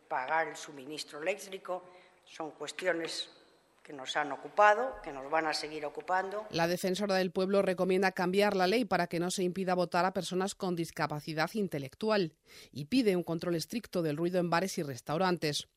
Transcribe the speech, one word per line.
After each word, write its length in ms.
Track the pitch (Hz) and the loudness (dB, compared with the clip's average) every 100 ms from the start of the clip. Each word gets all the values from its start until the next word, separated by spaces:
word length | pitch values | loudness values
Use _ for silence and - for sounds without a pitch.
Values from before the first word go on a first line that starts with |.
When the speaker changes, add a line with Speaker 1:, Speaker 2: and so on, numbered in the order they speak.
| - | -6
Speaker 1:
pagar 420 | 151 127 160 156 | -4 0 0 0
el 60 | 147 | -4
suministro 640 | - 147 131 151 - 151 | -12 -14 -12 -10 -10 -6
eléctrico. 640 | 165 202 196 190 - 180 180 - - _ - | -4 -4 -6 -12 -8 -8 -10 -20 -20 _ -20
Son 260 | - 160 | -10 -10
cuestiones 800 | - 147 - 185 165 156 - - - _ _ _ _ | -8 -10 -4 0 0 -2 -6 -8 -12 _ _ _ _
que 100 | - | -18
nos 240 | 147 131 156 | -12 -4 -2
han 160 | 143 | -2
ocupado, 640 | 135 147 - 208 208 262 - | -4 -4 6 8 8 2 -4
que 120 | 165 | -10
nos 180 | 139 135 | -10 -2
van 160 | 160 160 | 0 2
a 60 | |
seguir 320 | 151 151 156 147 | -2 -4 -6 -8
ocupando. 600 | 156 147 185 196 202 214 | -8 -2 -2 -2 -6 -4
Speaker 2:
La 180 | 160 170 | 0 2
Defensora 480 | 175 190 185 202 190 | 2 0 0 0 2
del 160 | 185 | 2
Pueblo 300 | 196 185 196 | 0 2 2
recomienda 500 | 196 180 185 185 196 | 2 2 2 4 2
cambiar 420 | 185 180 190 202 | 2 0 4 4
la 140 | 196 185 | 4 4
ley 160 | 220 | 2
para 240 | 226 180 175 | 2 0 0
que 100 | 170 | 0
no 140 | 175 | -2
se 120 | 190 | 0
impida 320 | 180 180 180 180 | -2 0 0 2
votar 280 | 175 180 | 2 2
a 80 | 185 | 2
personas 440 | 196 175 185 190 - | 0 -2 -2 -2 -2
con 200 | 190 175 | -4 -2
discapacidad 720 | 165 - 151 151 156 156 160 | -4 -2 -2 -2 -6 -2 -2
intelectual 800 | 226 190 151 135 - 220 214 165 - _ - - | 0 -4 -4 -8 -4 0 2 0 -4 _ -20 -16
y 100 | - | -12
pide 320 | 147 254 220 180 | 0 2 4 2
un 80 | |
control 320 | 165 165 175 170 | 2 -4 -2 -2
estricto 460 | - 240 - 190 | -2 -8 -4 -2
del 160 | 165 147 | 0 0
ruido 240 | 175 185 | 0 0
en 80 | 175 | 2
bares 280 | 165 190 - | 2 0 -2
y 60 | |
restaurantes. 840 | 147 123 - 156 185 180 156 147 - | -6 -6 -4 0 2 2 0 -2 -6